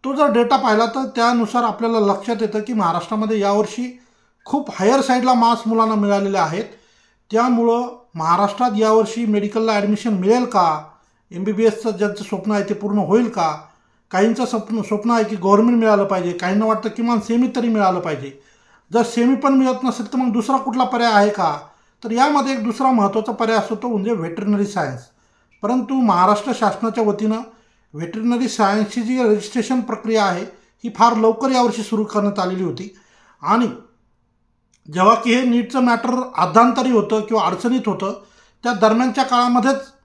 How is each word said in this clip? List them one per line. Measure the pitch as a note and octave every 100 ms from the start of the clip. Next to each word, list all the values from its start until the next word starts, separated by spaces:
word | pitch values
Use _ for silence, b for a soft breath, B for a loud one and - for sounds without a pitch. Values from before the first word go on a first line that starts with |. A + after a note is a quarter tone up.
तो | C4
जर | C4+ -
डेटा | A3+ A#3+ C4+
पाहिला | B3+ G#3+ A#3
तर | C4+ C4+ -
त्यानुसार | A#3 A#3+ G#3+ B3
आपल्याला | A3+ G3+ A3+ A3+
लक्षात | G3+ G3 - A3
येतं | A3 G#3+
की | G#3
महाराष्ट्रामध्ये | A3+ F3 E3 E3 G#3+ G#3+ A3
यावर्षी | G3+ G3+ G#3+ - B3 B3 b b b b
खूप | - D4 -
हायर | - G3 C4+
साईडला | B3 B3+ B3+
मार्क्स | A#3 A#3 A#3 A3
मुलांना | A3+ A3+
मिळालेले | G#3+ G3+ G3 G3 G3
आहेत. | D#3+ F3 A#3 b b b b b _
त्यामुळं | A3 B3+ A#3 A#3 A#3 B3 - _
महाराष्ट्रात | E3 D#3+ F3 G3+ G3+ B3 G#3
यावर्षी | A3 A3 G#3+ A#3 A#3
मेडिकलला | G#3 G#3 A3 A3+
ॲडमिशन | G#3 G3+ G#3 A#3
मिळेल | G3+ F#3 A#3+
का, | B3 G3 E3+ D3+ - b b b b
एमबीबीएसचं | F3 G3 G3+ A3+ G#3+ A3+
ज्यांचं | F#3 G#3 G3+
स्वप्न | - G3 G#3+
आहे | G#3 -
ते |
पूर्ण | G#3 G3+ G3+
होईल | E3 G#3+ A#3
का, | - D#3+ D3 - b b b _
काहींचं | F#3 G#3+ A3+ B3
स्वप्न, | A3+ G#3 A3
स्वप्न | - G#3 A3
आहे | A#3
की | G#3+ G#3
गव्हर्नमेंट | F#3+ G#3 A3+ A#3+
मिळालं | A3+ G3+
पाहिजे, | G3 F#3+ F3
काहींना | F3 F3+ G3+ A3
वाटतं | G#3 G#3+
किमान | G#3+ A#3 A#3
सेमी | - A#3 B3+ B3
तरी | A#3
मिळालं | A3 F#3+ F3+
पाहिजे. | D#3+ C#3+ C#3 C#3 b b b b b
जर | G#3+
सेमी | A#3 - A#3+
पण | C4+ C#4+
मिळत | C4+ B3+ B3+
नसेल | B3+ G#3+ G#3
तर | B3+
मग | B3+
दुसरा | A3 G#3+ C4+
कुठला | C4 B3
पर्याय | B3+ B3 A#3
आहे | G#3 G#3
का? | G#3 E3+ D3 - b b b
तर | A3+
यामध्ये | A#3 C#4 C#4+ C4
एक | C4
दुसरा | G#3+ G#3+ C4
महत्त्वाचा | B3 G3 G#3+ G#3+
पर्याय | G#3 A3 A3
असतो | -
तो | A3 B3
म्हणजे | G#3+ G3
व्हेटरनरी | A3 E3 E3+ G3+ G3+ G3+
सायन्स. | F#3 C#3+ B2 - _ _ _ _ _
परंतु | G#3 B3+ G#3+
महाराष्ट्र | C4+ A#3 F3 F#3 G#3 - A3+
शासनाच्या | G#3 - A3+ A3
वतीनं | G#3+ G3+ G#3+ A3+ B3+ b b b b
व्हेटरनरी | D3 E3+ A3 A3+ A#3+ B3
सायन्सची | - G3+ G#3+ G#3 A#3+
जी | A3 B3+
रजिस्ट्रेशन | A#3 G#3+ - A#3+ A3 B3+
प्रक्रिया | - A3+ G#3+ A3
आहे | G3+ F3 G#3+ b b b
ही | A#3 -
फार | A#3 A3+
लवकर | A3+ A3+ C4
यावर्षी | B3+ A#3+ G#3+
सुरू | G#3 G#3+
करण्यात | G#3 G#3 G3+ G3+
आलेली | F3+ F#3
होती | F3+ A#2+ G3 b b b b b
आणि | D3+ A3+ A#3 B2 - _ _ _ _ _ _ _ _ _ -
जेव्हा | D#3+ F#3+
की | A3+ A#3+
हे | A#3+
नीटचं | B3+ A#3 A3+ C4
मॅटर | B3 A#3 A#3 B3+ B3+ -
अधांतरी | E3+ G#3+ B3 B3+ B3
होतं | A#3 - A3
किंवा | G#3 A3
अडचणीत | E3 F3+ A#3+ B3+ -
होतं, | F3 F#3+ - b b b b
त्या | A#3+
दरम्यानच्या | G#3+ G#3+ A3+ B3+ C4+
काळामध्येच | C4 A#3+ B3 B3 A#3 C4+ - _